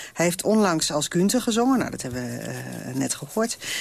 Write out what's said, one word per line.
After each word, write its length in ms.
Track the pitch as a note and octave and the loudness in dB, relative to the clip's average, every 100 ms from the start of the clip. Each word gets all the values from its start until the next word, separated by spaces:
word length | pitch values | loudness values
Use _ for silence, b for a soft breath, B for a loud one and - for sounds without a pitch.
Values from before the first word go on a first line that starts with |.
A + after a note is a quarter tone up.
| B | B
Hij 120 | - | 0
heeft 180 | E3+ E3+ | 0 2
onlangs 500 | - G#3+ G3+ D#3+ - | 2 4 4 2 0
als 140 | D3+ C#3 | -2 0
Günther 320 | F3 G3 B3 | 2 4 4
gezongen. 380 | A#3+ A3+ A#3+ B3+ | 2 2 4 4
Nou, 120 | B2+ | 0
dat 120 | - | -4
hebben 200 | C3 B2 | -6 -6
we, 140 | A#2+ A#2+ | -6 -6
eh, 560 | A#2 B2 B2 A#2+ B2+ | -8 -8 -8 -10 -6
net 200 | C3 C3 | -4 -2
gehoord. 440 | - C#3+ - A#3 - B B | -4 -4 -2 -2 -2 B B